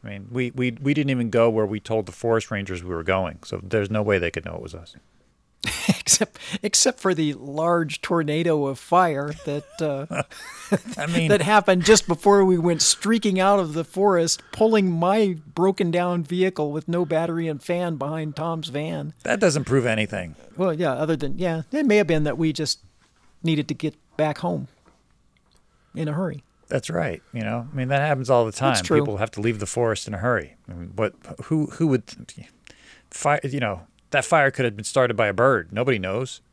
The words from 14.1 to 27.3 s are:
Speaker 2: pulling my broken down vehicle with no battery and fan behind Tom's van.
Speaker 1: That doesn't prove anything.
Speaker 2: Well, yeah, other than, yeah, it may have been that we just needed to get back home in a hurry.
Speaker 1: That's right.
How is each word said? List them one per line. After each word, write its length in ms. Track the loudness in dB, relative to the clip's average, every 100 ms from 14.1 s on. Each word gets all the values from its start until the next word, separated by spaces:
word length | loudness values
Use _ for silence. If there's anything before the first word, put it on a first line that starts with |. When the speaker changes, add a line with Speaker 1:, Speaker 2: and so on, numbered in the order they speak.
| 4 2 -2 -6
Speaker 2:
pulling 400 | 0 4 4 2
my 460 | 2 2 4 2 0 -8 0
broken 340 | 2 2 0
down 320 | 2 0 -2
vehicle 480 | -2 0 0 0 -4
with 160 | -4 -4
no 180 | -2 0
battery 420 | 0 0 -2 -4
and 140 | -6
fan 340 | -4 -2 -2 -4
behind 400 | -4 -4 -6 -6
Tom's 320 | -6 -4 -6
van. 460 | -6 -6 -6 -8 -10
Speaker 1:
That 160 | -4 2
doesn't 240 | 2 2 0
prove 220 | 0 2
anything. 480 | 0 -2 -4 -8 -12 -20 -4
Speaker 2:
Well, 160 | -2
yeah, 180 | 0 -2
other 220 | -2 -2 -2
than, 240 | -2 -2
yeah, 240 | -2 -2 -4
it 160 | -2 4
may 100 | 4
have 100 | 4
been 160 | 2 2
that 120 | 0
we 160 | -2
just 260 | 0 -4 -6 -10 _ _ _ _ _
needed 260 | 2 2 2
to 40 |
get 220 | -2 -6 -6 _ -2
back 200 | 0 0
home 280 | -4 -4 -6 _ _ _ _ _ _ _ _ _ _ _ _ -8
in 120 | -4
a 60 |
hurry. 300 | -2 -4 -6 _ _ _
Speaker 1:
That's 240 | -6 -2
right. 320 | -2 -2 -4 _